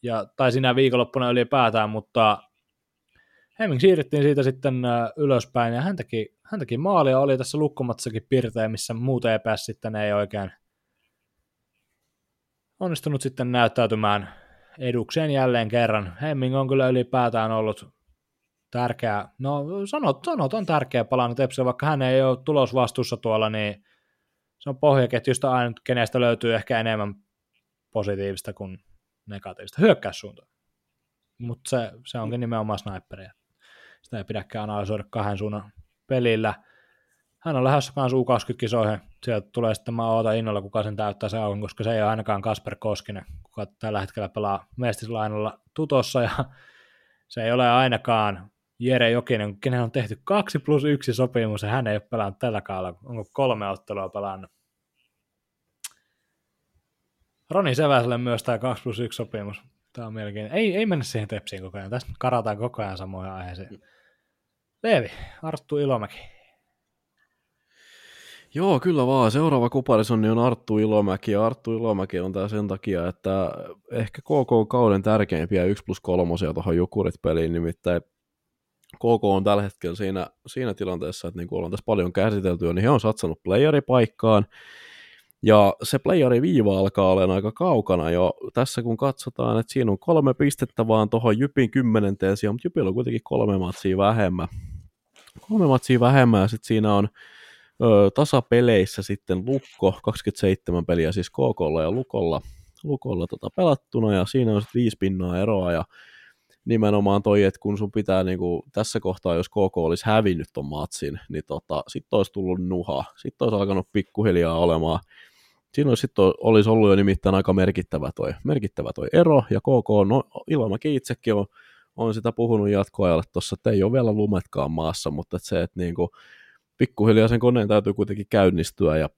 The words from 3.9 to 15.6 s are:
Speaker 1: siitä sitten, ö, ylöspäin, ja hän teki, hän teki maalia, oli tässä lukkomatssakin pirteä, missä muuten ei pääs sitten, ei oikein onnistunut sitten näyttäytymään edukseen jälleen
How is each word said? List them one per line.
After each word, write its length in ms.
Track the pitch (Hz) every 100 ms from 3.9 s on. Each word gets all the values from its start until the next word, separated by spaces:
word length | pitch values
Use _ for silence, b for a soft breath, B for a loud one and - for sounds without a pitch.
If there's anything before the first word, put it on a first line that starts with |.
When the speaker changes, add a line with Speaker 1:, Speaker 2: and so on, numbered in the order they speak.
| 175 139 151
Speaker 1:
siitä 200 | 143 143
sitten, 420 | 135 131 135 127 123
ö, 280 | 120 117 -
ylöspäin, 560 | 147 127 - 123 117
ja 80 | 120
hän 140 | 160 190
teki, 420 | - 113 107 _
hän 160 | _ 214
teki 180 | 123 117
maalia, 420 | 170 185 139 131
oli 180 | 139 131
tässä 200 | 131 151
lukkomatssakin 680 | 151 147 127 113 - 110 -
pirteä, 400 | 131 120 113 110
missä 240 | 110 -
muuten 380 | 113 123 127 120
ei 80 | 110
pääs 260 | 113 107 -
sitten, 300 | 110 113 110
ei 180 | 107
oikein 380 | 101 101 104 95 - _ _ _ _ _ _ _ _ _ _ _ _ _ _ _ _ _ _ _ _ _ _
onnistunut 420 | 185 160 - 143
sitten 300 | 135 131 123
näyttäytymään 840 | 123 117 - 113 110 107 104 92 B B B B -
edukseen 520 | 131 120 113 160 156
jälleen 360 | 139 127 120